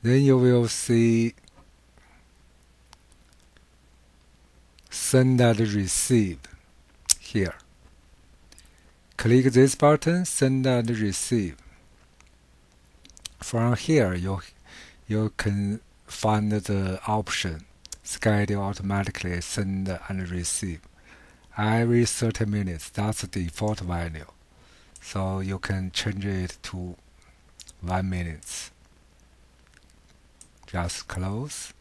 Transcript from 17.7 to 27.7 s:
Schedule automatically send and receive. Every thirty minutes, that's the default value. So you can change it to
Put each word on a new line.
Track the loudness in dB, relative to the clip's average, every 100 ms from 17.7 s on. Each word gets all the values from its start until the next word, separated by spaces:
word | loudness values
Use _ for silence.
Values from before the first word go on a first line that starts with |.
| -20 -20 -18
Schedule | -14 -2 2 2 2 -2
automatically | -4 -6 -2 -2 -2 -6 -6 -6
send | -6 -6 -4 -4 -4 -6 -6
and | -8 -6
receive. | -6 -4 -4 -6 -8 -14 _ -20 -20 -20 -20 -18 -4
Every | 0 2 4 4
thirty | 2 0 -2 0
minutes, | -2 0 -2 -6 -10
that's | -4 -4 -4
the | -6
default | -6 -6 -4 -4 -4
value. | -4 -4 -6 -10 -16 _ _ _ -20 -20 -20 -20
So | -10 -6 -4 -4
you | -4 -6
can | -4 -4 -4
change | -6 -6 -6 -6
it | -4 -6 -10
to | -14 -10 -12 -14 _ _ _ _ _ _ -20